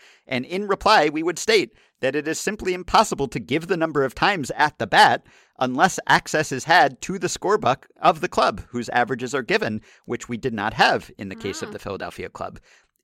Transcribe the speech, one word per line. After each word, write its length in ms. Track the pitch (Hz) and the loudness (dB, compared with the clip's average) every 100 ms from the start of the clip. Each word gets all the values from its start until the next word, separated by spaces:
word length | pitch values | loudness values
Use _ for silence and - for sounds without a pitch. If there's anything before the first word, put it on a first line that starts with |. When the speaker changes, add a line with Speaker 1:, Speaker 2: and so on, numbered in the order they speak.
| - _ - | -20 _ -6
Speaker 1:
And 180 | 127 | -6
in 240 | 131 185 208 | -4 -6 -8
reply, 400 | 196 202 214 151 | -2 4 6 4
we 160 | 151 | 0
would 140 | 165 165 | -4 -4
state 340 | - 220 127 _ _ - | 2 2 2 _ _ -4
that 140 | 131 | -2
it 140 | 143 147 | -2 -4
is 100 | 151 | -4
simply 340 | - 208 185 | -4 -4 -4
impossible 540 | 180 175 190 220 185 139 | -6 0 2 2 0 -4
to 120 | 143 | -6
give 260 | 107 147 170 | -4 -4 -2
the 100 | 175 | -2
number 280 | 160 147 | 0 0
of 100 | 135 | -2
times 380 | - 175 196 127 | 0 0 0 -4
at 240 | 110 147 - | 0 0 0
the 80 | 110 | 0
bat 400 | 170 190 127 _ _ _ - | 6 6 4 _ _ _ -4
unless 400 | 127 127 180 - - | -2 2 2 2 2
access 460 | 160 - 156 151 | 2 2 -2 -2
is 120 | 135 | -4
had 360 | 143 175 147 123 | 2 6 4 2
to 180 | - 185 | -10 -6
the 100 | - | -4
scorebook 580 | - 175 208 123 135 _ _ | -4 0 0 2 -2 _ _
of 200 | 165 165 | 0 2
the 80 | 139 | -2
club 340 | - - 208 - | 0 0 -2 -8
whose 200 | 120 110 | -8 -2
averages 440 | 120 120 127 123 | 0 0 -2 -4
are 80 | 135 | -4
given, 380 | 113 202 120 107 - _ | 0 -2 0 -6 -10 _
which 240 | - 120 - | -10 -10 -8
we 80 | 120 | -6
did 180 | 131 | -6
not 200 | 113 104 | -4 -4
have 360 | - 269 123 - - | 2 2 2 -4 -14
in 100 | 98 | -12
the 40 | 220 | -8
case 240 | 104 - | -8 -8
of 80 | 90 | -10
Speaker 2:
Mm. 20 | |
Speaker 1:
the 60 | - | -12
Philadelphia 480 | - 95 90 - 90 | -10 -8 -10 -12 -14
club. 320 | - 90 - _ _ _ _ | -10 -12 -12 _ _ _ _